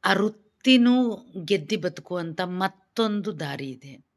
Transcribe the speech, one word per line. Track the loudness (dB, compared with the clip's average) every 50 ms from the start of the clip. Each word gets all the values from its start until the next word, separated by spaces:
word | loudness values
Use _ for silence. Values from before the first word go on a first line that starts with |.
| 2
ಆ | 2 2
ವೃತ್ತಿನೂ | 2 2 -2 -2 _ _ _ _ _ 4 6 6 8 6 6 4 4 2 0 -2 -6 -12 _ -12 -12 -2
ಗೆದ್ದಿ | -2 -2 -2 0 -4 -4
ಬದುಕುವಂಥ | -4 -4 -6 -8 -8 -12 -8 -8 -6 -6 -6 -6 -6
ಮತ್ತೊಂದು | -6 -4 -4 -4 -4 -4 _ _ _ _ _ -2 -2 0 0 -4 -4 -6 -8 -6
ದಾರಿ | -8 -8 -8 -8 -10 -12
ಇದೆ | -12 -14 -16 -20 -20 -20 _ _ _